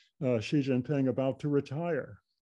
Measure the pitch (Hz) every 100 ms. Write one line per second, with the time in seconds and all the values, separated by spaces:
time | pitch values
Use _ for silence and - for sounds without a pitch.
0 | _ _ 131 117 110 151 135 127 127 147
1 | 131 120 135 131 147 143 139 139 170 151
2 | - 104 _ _